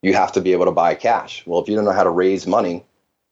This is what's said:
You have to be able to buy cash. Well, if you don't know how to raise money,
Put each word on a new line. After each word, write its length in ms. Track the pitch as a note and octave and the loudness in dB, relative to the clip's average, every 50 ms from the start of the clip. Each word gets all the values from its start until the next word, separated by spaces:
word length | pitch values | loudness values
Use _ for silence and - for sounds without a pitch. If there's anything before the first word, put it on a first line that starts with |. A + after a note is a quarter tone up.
You 100 | - F#2+ | 0 2
have 200 | F#2+ F#2 F#2 - | 2 2 0 0
to 100 | - - | 0 -2
be 100 | F2+ F#2 | 0 2
able 140 | F#2 E2+ F2 | 2 2 2
to 40 | F#2 | 2
buy 240 | E2+ E2+ E2 E2+ D#2 | 2 2 2 0 0
cash. 480 | - - A#2 A#2 F#2 D#2 - - - - | 0 0 -2 -2 -2 -4 -8 -16 -16 -10
Well, 160 | E2+ F2 - | -4 -4 -2
if 60 | - - | -2 -2
you 60 | G#2 | -2
don't 120 | G#2+ G#2+ | 0 0
know 40 | G2+ | 0
how 140 | F#2 G2 F#2 | 2 2 2
to 60 | F2+ | 2
raise 360 | E2+ F2 F#2 F#2+ G2 F#2 - | 2 2 2 2 0 0 -2
money, 380 | E2+ F#2+ A2 A2 F2 F2 F2 - _ _ _ _ _ _ _ _ _ | 0 0 0 0 -2 -4 -8 -12 _ _ _ _ _ _ _ _ _